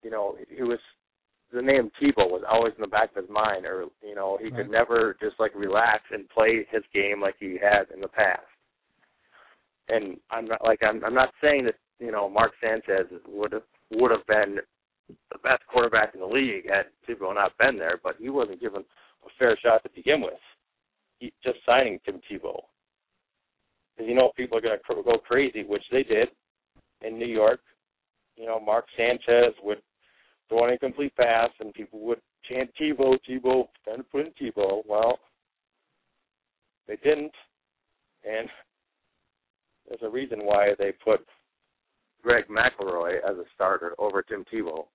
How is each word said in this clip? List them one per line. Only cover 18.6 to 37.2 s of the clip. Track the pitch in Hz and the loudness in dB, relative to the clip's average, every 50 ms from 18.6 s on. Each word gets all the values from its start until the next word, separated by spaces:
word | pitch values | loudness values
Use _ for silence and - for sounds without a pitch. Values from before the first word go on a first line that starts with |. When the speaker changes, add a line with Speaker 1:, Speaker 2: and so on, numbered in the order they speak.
Speaker 1:
given | 117 110 98 101 - _ _ _ _ _ _ _ _ | -10 -8 -8 -10 -14 _ _ _ _ _ _ _ _
a | - - _ | -20 -4 _
fair | 127 120 110 | 2 2 2
shot | - - 120 113 113 | 4 4 4 4 4
to | _ - | _ -2
begin | _ - - 127 147 151 | _ -6 0 0 0 0
with. | 110 90 87 - _ - _ _ _ _ _ _ _ _ _ _ _ _ _ _ | 0 -6 -8 -12 _ -20 _ _ _ _ _ _ _ _ _ _ _ _ _ _
He, | 123 113 _ _ | -16 -16 _ _
just | - 127 123 - _ | -6 -6 -6 -4 _
signing | - 120 131 131 117 95 - _ | 4 6 6 6 2 -2 -6 _
Tim | - 98 87 _ - | -10 -10 -10 _ -14
Tebow. | 104 92 - - - - - _ _ _ _ _ _ _ _ _ _ _ _ _ _ _ _ _ _ _ _ _ _ _ _ _ _ - | -14 -10 -8 -8 -10 -10 -14 _ _ _ _ _ _ _ _ _ _ _ _ _ _ _ _ _ _ _ _ _ _ _ _ _ _ -10
'Cause | 113 | -6
you | 113 120 | -2 2
know | 127 127 120 - | 4 4 4 2
people | - 127 123 113 | -2 -8 -4 -4
are | 113 | -2
gonna | 110 117 107 101 | -2 -2 -4 -4
cr-, | - - - 85 | -4 -6 -6 -4
go | 101 120 117 107 | 0 0 0 0
crazy, | _ - 123 135 143 127 - 107 98 | _ -2 0 0 0 0 -4 -8 -8
which | 101 101 101 - - | -6 -6 -6 -6 -2
they | 123 131 139 | -2 -2 0
did | - 110 107 120 - _ _ _ _ _ _ _ _ _ _ _ _ _ _ | 2 2 0 0 0 _ _ _ _ _ _ _ _ _ _ _ _ _ _
in | - 110 113 113 | -12 -12 -8 -8
New | 120 | -8
York. | 120 113 107 107 110 123 - _ _ _ _ _ _ _ _ _ _ _ _ _ _ _ | -4 0 4 4 4 4 2 _ _ _ _ _ _ _ _ _ _ _ _ _ _ _
You | - 113 | -14 -8
know, | 113 113 113 | -6 -6 -6
Mark | 107 107 107 117 117 _ - | -2 0 0 0 -2 _ -6
Sanchez | - 113 117 123 120 - - 120 120 120 120 110 - | -2 0 0 0 -2 0 2 4 6 6 4 2 -4
would | - 104 104 107 _ _ _ _ _ _ _ _ _ _ _ _ _ _ | -6 -6 -6 -6 _ _ _ _ _ _ _ _ _ _ _ _ _ _
throw | 110 117 120 | 0 2 2
an | 120 | 2
incomplete | 123 123 - 131 123 - 143 139 _ | 0 -2 -4 -8 -6 -6 -8 -6 _
pass, | - 123 117 113 113 113 117 _ _ | 0 2 4 4 2 2 0 _ _
and | 110 107 - | -16 -16 -14
people | - 104 - - 107 | -16 -18 -16 -16 -12
would | 107 113 117 117 _ _ _ _ _ | -6 -6 -6 -6 _ _ _ _ _
chant, | - 123 127 131 127 _ | -10 -6 -6 -6 -8 _
"Tebow, | - 156 151 147 131 135 131 131 131 _ - | -6 -4 -4 -2 0 2 2 2 2 _ -8
Tebow, | 127 131 123 127 131 131 120 - _ _ _ | -10 -4 0 0 2 2 0 -2 _ _ _
time | 107 110 123 | -12 -12 -12
to | 131 | -14
put | _ - 104 151 | _ -6 -6 -6
in | 165 _ | -6 _
Tebow." | _ 139 117 - 104 101 95 98 104 110 | _ -12 -8 -4 -2 -2 0 0 -2 -4
Well, | 107 104 107 113 117 123 - _ _ _ _ _ _ _ _ _ _ _ _ _ _ _ _ _ _ _ _ _ _ _ _ _ _ _ _ _ _ _ _ _ | -2 0 2 2 2 0 -2 _ _ _ _ _ _ _ _ _ _ _ _ _ _ _ _ _ _ _ _ _ _ _ _ _ _ _ _ _ _ _ _ _
they | - 104 | -14 -14
didn't, | - - 143 151 147 | -2 2 2 2 2